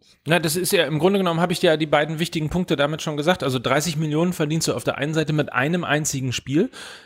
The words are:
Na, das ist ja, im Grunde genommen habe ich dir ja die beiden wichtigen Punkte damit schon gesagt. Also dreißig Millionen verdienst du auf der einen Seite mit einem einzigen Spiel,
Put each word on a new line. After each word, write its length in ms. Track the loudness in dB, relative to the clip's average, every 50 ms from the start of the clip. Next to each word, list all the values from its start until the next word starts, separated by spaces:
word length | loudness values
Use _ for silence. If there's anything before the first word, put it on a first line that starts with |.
| _ _ _ _ -2
Na, 140 | 0 0 2
das 180 | 2 0 -2
ist 160 | -2 -2 0
ja, 140 | 2 2 2
im 120 | 2 2 2
Grunde 200 | 2 2 2 2
genommen 220 | 0 0 2 0
habe 120 | 0 0
ich 80 | 0 2
dir 120 | 2 2
ja 40 | 2
die 100 | 2 2
beiden 320 | 2 2 2 2 0 -2 -4
wichtigen 300 | -4 -4 -4 -4 -4 -2
Punkte 280 | -2 -2 0 2 2
damit 260 | 2 2 2 0 -4
schon 160 | -6 -6 -4 -2
gesagt. 240 | 0 0 0 2
Also 160 | 0 -2 -2 0
dreißig 400 | 0 2 2 2 0 -2 -2 -2
Millionen 340 | -2 0 0 0 0 0
verdienst 360 | 0 -2 -2 0 0 -2 0 -2
du 60 | -2
auf 100 | -2 -2
der 120 | -4 -2
einen 160 | -2 -2 -2
Seite 220 | 0 0 0 0 0
mit 180 | 0 0 0
einem 320 | 0 0 0 0 0 -2 0
einzigen 480 | 0 0 0 0 -2 -4 -4 -4 -4
Spiel, 380 | -4 -6 -4 0 2 2 2 0 -2 -12 -16 -16 -18 -20 -20